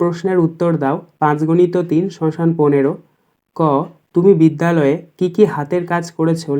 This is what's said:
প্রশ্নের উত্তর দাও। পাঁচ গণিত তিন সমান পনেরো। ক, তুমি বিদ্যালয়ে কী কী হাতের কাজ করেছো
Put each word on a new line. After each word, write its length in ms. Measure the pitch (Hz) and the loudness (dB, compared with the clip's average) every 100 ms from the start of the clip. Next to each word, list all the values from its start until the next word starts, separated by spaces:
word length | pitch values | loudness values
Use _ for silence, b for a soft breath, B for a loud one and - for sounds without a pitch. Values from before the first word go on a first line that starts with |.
প্রশ্নের 380 | 175 170 190 185 165 | 0 -4 -2 0 0
উত্তর 240 | 165 170 160 | 0 -2 0
দাও। 140 | 135 156 - - | -2 -4 -8 -4
পাঁচ 160 | 151 147 156 | -2 0 0
গণিত 260 | 170 180 180 170 | 2 2 0 -2
তিন 140 | 156 190 - | -2 -2 -4
সমান 340 | 160 156 165 160 | -4 0 0 2
পনেরো। 340 | 147 143 139 175 _ _ _ _ _ - | 2 2 0 -2 _ _ _ _ _ -2
ক, 40 | 160 139 - - _ | 0 0 -2 -10 _
তুমি 180 | 175 180 170 | 2 4 6
বিদ্যালয়ে 520 | 160 147 170 170 139 165 - - | 4 2 0 2 0 0 -6 -6
কী 80 | 180 | -4
কী 80 | 175 202 | 2 0
হাতের 280 | - 147 180 170 | 0 -4 -4 -2
কাজ 120 | 175 170 - | -4 -6 -2
করেছো 320 | 165 165 156 143 | -2 -2 -2 -2